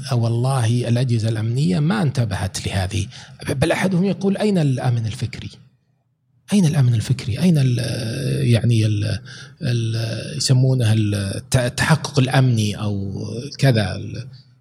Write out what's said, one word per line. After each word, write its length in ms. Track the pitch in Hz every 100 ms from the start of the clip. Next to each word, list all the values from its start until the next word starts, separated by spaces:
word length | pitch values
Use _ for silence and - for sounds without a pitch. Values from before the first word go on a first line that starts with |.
| -
والله 760 | 123 113 117 127 135 113 123 120
الأجهزة 400 | 117 131 117 113
الأمنية 500 | 113 113 123 160 175
ما 240 | 147 220
انتبهت 640 | 151 - 113 92 95 - -
لهذه، 400 | 98 92 98 98 - - - -
بل 240 | 143 165
أحدهم 320 | - 190 180
يقول: 320 | 196 175 196 202
"أين 220 | 214 185
الأمن 480 | 147 127 127 117 113
الفكري؟ 440 | - 107 - - - - _ _ _ _ _ _ _ -
أين 140 | 208 160
الأمن 280 | 147 123
الفكري؟ 460 | 113 - 131 - 101
أين 180 | 180 156
ال-، 200 | 131 120 - - 110 135 135 135 127
يعني 400 | 110 117 113 107
ال-، 320 | 104 104 98 - - - -
ال-، 760 | 127 120 113 113 113 113 - -
يسمونه 560 | - 127 131 131 110
ال-، 220 | 110 104
الت-، 420 | 101 98 - - 131
التحقق 640 | 123 - - 156 - -
الأمني 560 | 131 139 131 113 107
أو 400 | 98 107 101 98 98 104 110 143 -
كذا؟ 380 | 135 110 92 98
ال-، 300 | 101 110 - - _ _